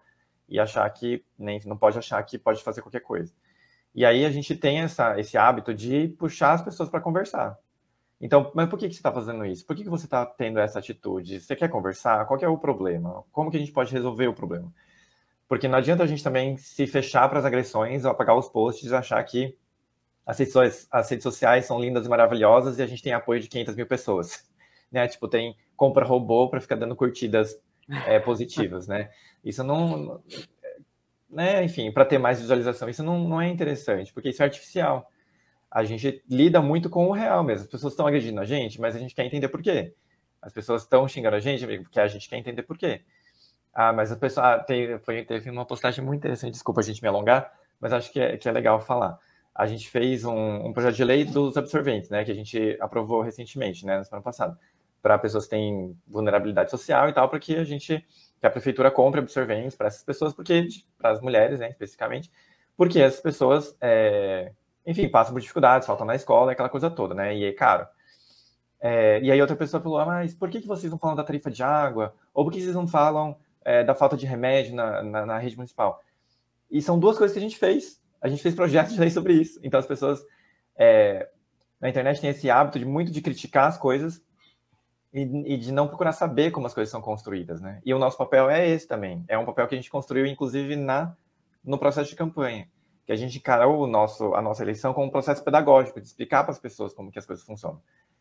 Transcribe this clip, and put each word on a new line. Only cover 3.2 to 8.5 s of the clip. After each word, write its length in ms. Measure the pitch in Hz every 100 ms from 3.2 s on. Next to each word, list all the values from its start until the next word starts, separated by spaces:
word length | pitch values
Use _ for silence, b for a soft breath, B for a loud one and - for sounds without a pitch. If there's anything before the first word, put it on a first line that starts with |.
| 170 _ _ _ _ _ _ 120
E 100 | 120
aí 200 | 123 151
a 40 |
gente 260 | 143 143 170
tem 240 | 147 147
essa, 360 | 160 - 120 104
esse 200 | 104 117
hábito 360 | 113 120 -
de 360 | 107 117 139 165
puxar 420 | 170 165 - 147
as 100 | 170
pessoas 280 | 170 - 165
pra 100 | 165
conversar. 580 | 170 170 214 156 113 104 _ _ _ _ _ -
Então, 320 | 117 143 139